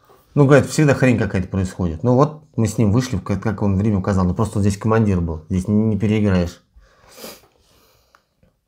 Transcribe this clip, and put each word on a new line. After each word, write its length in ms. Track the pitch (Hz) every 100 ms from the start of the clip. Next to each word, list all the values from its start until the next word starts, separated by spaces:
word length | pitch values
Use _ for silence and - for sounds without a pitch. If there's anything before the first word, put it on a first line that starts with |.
| _ _ _
ну, 100 | 143 135
говорит, 200 | 143 -
всегда 240 | - 147
хрень 220 | 127 127 107
какая-то 300 | 110 95 90
происходит. 540 | 98 92 - 87 78
Ну 120 | 120 127
вот 260 | 151 - - -
мы 100 | 107
с 100 | -
ним 160 | 107
вышли, 240 | 117 127 98
как, 240 | - 98
как 200 | 110 95
он 160 | 104 95
время 200 | 110 101
указал. 260 | 101 95 90
Ну 80 |
просто 240 | 87 104 107
он 40 |
здесь 140 | 101 101
командир 440 | 113 110 107 92
был, 220 | 85 80 -
здесь 200 | 92 92
не, 60 |
не 240 | 104 110 98
переиграешь. 640 | 104 107 104 90 87 - _ _ _ _ _ - - - _ _ _ _ _ _ _ _ _ _ _ _